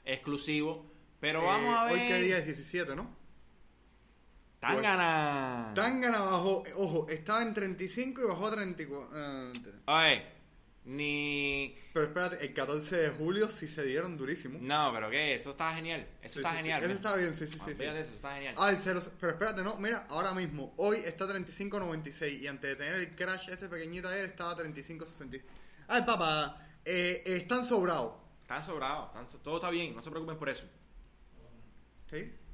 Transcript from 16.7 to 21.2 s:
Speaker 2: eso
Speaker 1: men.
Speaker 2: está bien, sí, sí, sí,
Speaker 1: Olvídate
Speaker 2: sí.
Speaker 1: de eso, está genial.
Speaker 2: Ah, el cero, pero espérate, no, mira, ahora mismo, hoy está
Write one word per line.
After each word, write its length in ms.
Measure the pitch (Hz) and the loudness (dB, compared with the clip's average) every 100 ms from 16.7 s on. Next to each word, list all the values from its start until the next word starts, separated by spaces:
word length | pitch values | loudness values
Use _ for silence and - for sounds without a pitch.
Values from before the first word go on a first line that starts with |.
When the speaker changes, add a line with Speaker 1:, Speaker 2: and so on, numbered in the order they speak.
| 156 | 0
Speaker 2:
eso 60 | 170 | 0
Speaker 1:
men. 80 | 196 | 0
Speaker 2:
está 180 | 208 196 | 2 2
bien, 180 | 175 156 | 2 0
sí, 120 | 156 | -6
sí, 60 | |
sí, 60 | 156 | -6
Speaker 1:
Olvídate 160 | 98 - 143 | -8 -4 -4
Speaker 2:
sí. 60 | |
Speaker 1:
de 80 | 156 | -4
eso, 100 | 151 139 | -6 -8
está 180 | 143 139 | -8 -6
genial. 200 | 139 120 | -6 4
Speaker 2:
Ah, 120 | 202 | 4
el 40 | 196 | 4
cero, 220 | 185 180 180 - | 2 0 -2 -2
pero 100 | 170 | -2
espérate, 320 | 165 214 196 | 2 0 0
no, 120 | 185 208 | -2 -2
mira, 280 | 202 233 - | 0 -2 -2
ahora 240 | 151 190 | 0 0
mismo, 400 | 185 170 147 135 - | 0 -2 -4 -6 2
hoy 220 | 196 220 | 4 4
está 280 | 165 160 | 0 -4